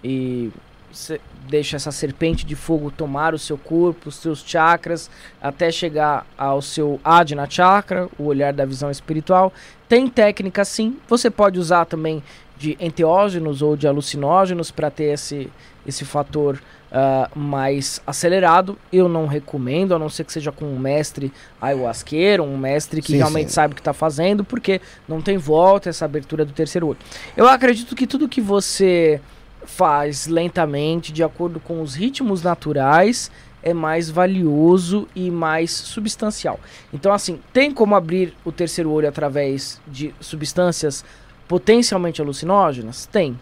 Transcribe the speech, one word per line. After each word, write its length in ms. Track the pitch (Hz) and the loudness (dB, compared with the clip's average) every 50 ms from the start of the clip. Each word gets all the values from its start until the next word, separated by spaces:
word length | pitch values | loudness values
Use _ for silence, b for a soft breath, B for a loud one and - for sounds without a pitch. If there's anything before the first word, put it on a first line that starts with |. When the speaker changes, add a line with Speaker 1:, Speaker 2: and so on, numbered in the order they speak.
| - | -6
Speaker 1:
e 460 | 123 131 131 127 127 127 123 120 110 - - - - - - - - - | -6 -4 -4 -4 -4 -4 -4 -6 -6 -8 -12 -20 -20 -20 -20 -20 -20 -20
você 240 | - - - 160 147 - - - - 135 | -18 -12 -10 -12 -12 -12 -16 -20 -20 -10
deixa 300 | 131 147 151 147 - - | -2 -2 0 0 0 -6
essa 160 | 143 - 151 139 | -6 -6 -8 -6
serpente 540 | - - 143 135 - 170 165 165 - - | -6 -6 -6 -4 -2 0 0 0 0 -4
de 100 | 151 147 | -6 -8
fogo 340 | 135 - - 165 156 147 147 | -10 -2 -2 -2 -2 -2 -4
tomar 440 | 139 - 160 147 135 143 151 165 160 | -8 -8 -6 -6 -4 -2 0 0 -2
o 40 | 151 | -2
seu 200 | - - 151 135 | -6 -8 -8 -8
corpo, 500 | - - 160 170 175 175 160 165 - 151 | -6 -2 0 2 2 2 0 -4 -10 -16
os 60 | 143 | -16
seus 260 | - - 165 156 139 - | -8 -6 -6 -6 -6 -8
chakras, 680 | - - 170 160 165 170 170 - 170 170 156 - - B B B B B B - | -4 0 2 4 4 4 2 0 -6 -8 -8 -8 -14 B B B B B B -8
até 280 | 139 139 - 180 165 | -8 -4 0 -2 -2
chegar 560 | 165 - - 165 151 151 151 151 147 131 - - - - | 0 -2 -6 -4 -2 0 0 0 0 -2 -4 -8 -10 -6
ao 240 | 139 139 139 139 143 | -2 -2 -2 -2 -4
seu 360 | - - - 151 147 143 135 - | -6 -4 -2 -2 -2 -2 -2 2
Ajna 420 | 156 165 170 175 147 147 143 143 139 | 6 6 6 6 4 0 -6 -6 -6
Chakra, 600 | - - 180 185 190 202 196 - 190 185 180 180 - - | 0 2 4 6 4 4 2 -2 -4 -4 -4 -6 -8 -8
o 60 | 151 | -4
olhar 300 | 151 143 135 139 143 143 | -2 0 0 0 0 0
da 100 | 143 139 | -2 -2
visão 260 | 135 135 131 143 143 | -4 -4 -6 -6 -6
espiritual. 600 | 139 - - - 156 156 147 - 185 185 190 190 B B B B B B B _ | -6 -8 -8 -6 -6 -6 0 2 4 4 4 2 B B B B B B B _
Tem 180 | 233 233 262 262 | 4 4 4 2
técnica, 560 | - - 214 208 202 - 196 190 180 - 202 | 2 4 4 4 2 0 -6 -6 -2 -2 -2
sim. 320 | 196 - - 220 220 254 302 - | -2 -2 -4 -2 -4 -4 -6 -2
Você 220 | - 226 - - 240 | 0 0 2 2 0
pode 280 | 208 - 208 202 190 180 | 2 4 2 2 4 0
usar 260 | 175 156 180 175 170 | 0 2 2 2 2
também 380 | - - 160 156 160 160 156 139 B B B B B - - | 0 -2 -4 -4 -4 -4 -6 -8 B B B B B -20 -8
de 200 | 139 151 151 - | -6 -6 -6 -4
enteógenos 800 | 175 165 156 - 170 160 170 190 202 208 185 175 160 156 147 135 | -6 -6 0 2 2 4 6 4 4 2 0 -2 -4 -4 -4 0
ou 160 | 147 151 151 | 0 0 0
de 100 | 143 139 | 2 2
alucinógenos 840 | 147 139 147 143 - - 147 139 139 165 185 190 180 185 170 165 - | 0 0 0 -4 -6 -6 -4 0 2 4 4 4 2 0 -4 -6 -8
pra 200 | - - 156 147 | -6 -4 -4 -4
ter 220 | - - 156 147 147 | -2 -2 -2 -2 -2
esse, 380 | 147 - - 147 143 131 139 139 b b b b b b | -2 -6 -8 -8 -10 -10 -12 -14 b b b b b b
esse 200 | - 135 - 143 | -12 -10 -10 -10
fator, 520 | 135 - 147 143 143 - 151 147 143 139 139 B B B B B B | -4 -4 -4 -4 -2 -2 0 0 0 0 -2 B B B B B B
ah, 380 | - 131 135 135 135 135 131 - - | 0 0 2 2 2 2 0 -2 -4
mais 640 | 151 143 143 139 135 135 135 139 143 135 - - - - | -8 -6 -4 -2 -2 0 0 -2 -2 -4 -6 -8 -10 -10
acelerado. 720 | - 139 - - 170 175 190 185 170 165 180 190 185 202 - - - | -10 -8 -2 0 2 2 4 4 6 6 6 4 2 -6 -12 -12 0
Eu 160 | - 185 185 | 2 4 4
não 200 | 175 170 165 160 | 4 2 0 0
recomendo, 680 | 147 139 151 139 - - 143 127 123 131 165 196 196 180 | 0 -2 -4 -4 -6 -8 -6 -4 -2 0 0 2 2 0
a 40 | 165 | 0
não 100 | 156 151 | 0 -4
ser 160 | - - 160 | -6 -8 -10
que 80 | - - | -8 -8
seja 180 | 160 143 151 | -8 -8 -8
com 140 | 143 - 156 | -8 -8 -10
um 140 | 147 139 127 | -8 -6 -4
mestre 520 | 131 135 139 151 151 - - - 139 135 139 B B B B _ | -2 0 0 0 -2 -2 -6 -8 -8 -8 -10 B B B B _
ayahuasqueiro, 800 | - 131 143 131 127 117 110 - - - 151 156 175 202 208 190 160 | -4 -4 -2 -2 -2 -4 -6 -8 -10 -6 -2 2 2 4 4 2 0
um 140 | 143 139 | -2 -4
mestre 460 | 135 131 131 139 151 147 - - 156 147 | -4 -4 -2 -2 -2 -2 -4 -6 -6 -2
que 100 | - 151 | 0 2
Speaker 2:
Sim, 60 | 143 | 2
Speaker 1:
realmente 300 | 160 151 156 160 156 - | 2 2 2 -2 -4 -2
Speaker 2:
sim. 60 | - | 2
Speaker 1:
sabe 200 | 175 151 147 143 | 2 2 2 0
o 20 | |
que 60 | - - | -4 -4
tá 100 | 160 143 | -6 -4
fazendo, 500 | - - 160 147 139 165 190 208 208 202 | 0 -2 -2 -2 0 0 0 0 0 -2
porque 380 | - - 240 - - 190 185 B B B B B | -4 -6 -6 -2 -2 -2 -2 B B B B B
não 140 | - 156 160 | -10 -10 -6
tem 160 | 151 196 196 | -2 -2 -2
volta 540 | 190 151 143 156 156 170 190 196 202 - 185 | -2 0 2 4 6 6 6 6 4 2 -4
essa 160 | 160 - 165 | -6 -4 -6
abertura 360 | 151 139 151 135 - 160 156 156 | -4 -4 -6 -8 -6 -4 -4 -4
do 100 | 143 139 | -4 -2
terceiro 320 | - 160 151 - 180 170 151 | -4 -4 -2 -2 -4 -2 -2
olho. 100 | - - B B B B B B B | -4 -6 B B B B B B B
Eu 100 | - 220 | 4 6
acredito 480 | 247 269 262 254 262 254 220 240 - - | 6 6 6 4 2 2 2 -4 -10 -4
que 120 | - 254 | -4 -4
tudo 200 | - - 269 311 | -2 0 -2 -2
que 140 | 247 - - | -2 -2 -2
você 800 | 220 196 202 202 190 - - - 190 185 180 175 165 156 151 143 143 b b b b b - - - - | 0 2 0 0 0 -2 -2 2 2 4 4 4 4 4 2 2 -2 b b b b b -20 -20 -20 -20
faz 600 | - - 185 165 147 143 147 147 147 139 - 156 | -2 2 2 4 4 2 0 -2 -6 -8 -6 -2
lentamente, 840 | 165 165 170 175 - 185 160 151 143 143 147 156 165 170 160 - 156 | -2 0 0 -2 -2 -2 -2 -2 -2 -2 -2 -2 -2 -4 -6 -8 -2
de 120 | 156 165 | -2 -2
acordo 340 | 156 156 - 175 175 170 160 | -2 -2 -4 -6 -6 -6 -8
com 240 | - - 175 165 160 | -10 -8 -8 -8 -8
os 100 | 147 123 | -8 -6
ritmos 440 | 143 196 254 277 - 269 226 196 180 | -4 -4 -4 -2 -2 -2 -2 -2 0
naturais, 920 | 160 180 170 - - 156 147 139 135 135 147 165 185 214 240 - - - B B B B B B - | 0 -2 -2 -2 -4 -4 -2 0 2 4 6 6 6 6 2 0 -6 -10 B B B B B B -2
é 100 | 160 170 | -2 -2
mais 340 | 170 160 156 156 165 170 160 | 0 -2 -2 -2 -2 -2 -2
valioso 1000 | 156 170 180 190 190 190 180 156 147 147 156 170 180 190 180 170 190 208 202 - - | 0 2 2 2 2 2 2 2 2 4 6 6 6 4 4 0 -2 -4 -4 -6 -8
e 160 | 185 185 180 | -6 -6 -4
mais 440 | 170 170 165 160 156 160 165 170 - | -4 -2 -2 0 0 0 -2 -2 -4
substancial. 880 | - - - - - 208 214 - - - 214 208 - - 156 104 - B B B B B B - | -10 -10 -10 -10 -6 -6 -6 -6 -4 -4 -6 -4 -4 -6 -6 -6 -6 B B B B B B -14
Então, 180 | 147 - 196 202 | -2 0 2 2
assim, 280 | 202 - - 175 - - - - | 2 0 -4 -8 -8 -12 -2 2
tem 200 | 254 269 294 269 | 2 2 2 2
como 240 | - 226 208 208 | 2 2 4 4
abrir 360 | 196 175 160 175 185 185 170 - - - | 2 2 2 0 0 0 -2 -4 -10 -12
o 80 | 170 160 | -12 -4
terceiro 400 | - 175 165 165 - 170 156 151 | -4 -4 -4 -2 -4 -2 0 0
olho 160 | 156 151 147 | 0 0 0
através 720 | 139 156 151 143 135 147 143 139 135 139 135 - - - - - | -2 -2 -4 -2 -2 -2 -2 -2 -2 -4 -6 -10 -14 -16 -18 -18
de 260 | 139 127 147 151 - - | -12 -10 -10 -10 -10 -14
substâncias 840 | - - - 156 151 147 - 180 180 175 170 - - 151 135 - - b b b b b b b b - | -16 -14 -10 -8 -8 -6 0 0 2 2 0 0 -2 -4 -4 -6 -14 b b b b b b b b -2
potencialmente 760 | 175 175 - - 220 233 240 - 208 185 175 170 160 - 151 | -2 0 4 4 4 6 4 2 0 -2 -2 -2 -4 -4 -6
alucinógenas? 840 | 143 139 - - 165 190 202 190 160 139 123 113 110 123 - - - | -6 -6 -6 -2 2 4 4 4 2 0 -4 -10 -12 -12 -14 -16 -2
Tem. 260 | - 220 175 139 120 127 | 0 0 0 0 -4 -10